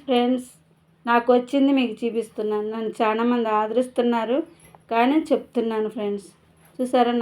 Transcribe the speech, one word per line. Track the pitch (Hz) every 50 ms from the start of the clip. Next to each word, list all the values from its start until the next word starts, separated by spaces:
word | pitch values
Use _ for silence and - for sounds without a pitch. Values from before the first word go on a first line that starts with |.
| - 277
ఫ్రెండ్స్, | 247 240 240 247 254 247 - - - _ _ _ _ _ _ _ _ _ -
నాకు | 233 233 240 233 247 247
వచ్చింది | 240 247 - 277 277 269 277 277 262
మీకు | 247 214 214 -
చూపిస్తున్నాను. | 240 233 220 233 220 - - 226 208 214 214 208 208 214 220
నన్ను | 226 220 214 214 -
చాలామంది | 226 214 220 226 233 240 247 240 226 220 214 214
ఆదరిస్తున్నారు | 220 214 220 247 254 254 - 254 240 240 233 226 220 220 254 311 320 - - _ _ - _ - _ -
కానీ | 226 233 240 262 294 320 311 -
చెప్తున్నాను | 262 226 - - - 247 226 226 220 214 214 214 202
ఫ్రెండ్స్. | - 208 202 202 202 - - _ _ _ _ _ _ _ _ - -
చూసారా | 254 247 262 247 233 240 240 240